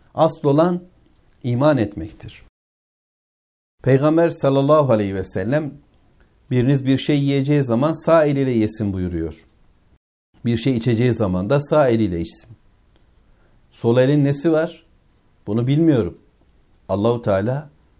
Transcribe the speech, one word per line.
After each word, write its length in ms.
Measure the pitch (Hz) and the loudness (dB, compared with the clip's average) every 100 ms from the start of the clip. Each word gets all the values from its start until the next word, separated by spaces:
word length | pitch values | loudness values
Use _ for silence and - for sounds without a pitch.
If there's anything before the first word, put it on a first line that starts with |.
| _ | _
asıl 340 | - 160 - 147 | 0 0 0 0
olan 340 | 147 175 180 - _ _ _ _ _ | 2 2 0 -8 _ _ _ _ _
iman 360 | 127 120 147 135 | -4 0 2 2
etmektir. 640 | 101 - 104 - 117 - - _ _ _ _ _ _ _ _ _ _ _ _ _ | -2 -6 -12 -14 -20 -20 -20 _ _ _ _ _ _ _ _ _ _ _ _ _
Peygamber 460 | 131 135 151 160 170 | 0 2 4 2 2
sallallahu 640 | - 139 135 139 156 139 | 0 0 0 4 4 4
aleyhi 220 | 110 101 | 2 0
ve 100 | 98 | -4
sellem 500 | 92 101 101 147 151 143 _ _ _ _ _ _ _ | -6 -6 -2 -4 -4 -12 _ _ _ _ _ _ _
biriniz 360 | 127 120 143 123 | 0 2 0 0
bir 120 | 135 | -2
şey 220 | - 147 | 0 -2
yiyeceği 440 | 139 139 135 147 | 0 -2 0 0
zaman 280 | 127 117 147 | 0 0 0
sağ 320 | 156 - 160 | -2 2 2
eliyle 280 | 147 139 135 | 4 0 0
yesin 400 | 117 107 - 101 | 0 0 -2 -4
buyuruyor. 540 | 95 90 85 80 - - _ _ _ _ _ _ _ _ _ | -4 -4 -4 -8 -10 -20 _ _ _ _ _ _ _ _ _
Bir 120 | 117 117 | -4 -2
şey 200 | 135 120 | 0 -2
içeceği 360 | 123 110 123 | 0 0 0
zaman 380 | 117 101 90 101 | 0 -2 -2 0
da 100 | 143 | -2
sağ 280 | 147 151 135 | 0 2 2
eliyle 320 | 113 104 87 | 2 0 -4
içsin. 300 | 82 - - - _ _ _ _ _ _ _ _ _ _ _ | -8 -12 -18 -20 _ _ _ _ _ _ _ _ _ _ _
Sol 280 | - 117 123 | -4 0 2
elin 260 | 131 147 | 4 2
nesi 280 | 139 143 170 | 2 0 0
var? 340 | 156 165 - _ _ _ _ _ _ - | 0 -2 -8 _ _ _ _ _ _ -6
Bunu 200 | 110 123 | -2 0
bilmiyorum. 520 | 147 165 131 87 - _ _ _ _ _ _ - | 2 4 2 0 -8 _ _ _ _ _ _ -6
Allahu 340 | 95 113 120 | -2 0 0
Teala 480 | 117 95 107 139 151 _ _ | 0 0 -2 -6 -10 _ _